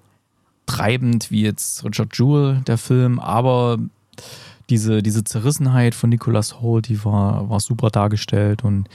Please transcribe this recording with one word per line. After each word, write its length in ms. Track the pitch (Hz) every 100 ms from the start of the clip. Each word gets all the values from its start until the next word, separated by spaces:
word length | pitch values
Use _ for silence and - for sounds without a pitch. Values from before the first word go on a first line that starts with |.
| - _ _ _ _ _ -
treibend 640 | - 104 127 127 117 -
wie 120 | 107
jetzt 400 | 107 101 - - -
Richard 320 | 104 107 -
Jewell, 440 | 123 147 139 131 131
der 100 | 117
Film, 420 | - 127 123 123
aber 580 | - 104 127 123 120 117 113 - _ - - - - - -
diese, 320 | 117 110 110
diese 200 | 104 107
Zerrissenheit 720 | 104 - 117 147 135 127 120 117
von 140 | 120
Nicholas 500 | 117 - 113 104 -
Hoult, 300 | 117 117 110
die 160 | 107 107
war, 440 | 104 101 104 98
war 100 | 104
super 280 | - 113 113
dargestellt 720 | 107 101 104 - 104 104 104 104
und 240 | 101 98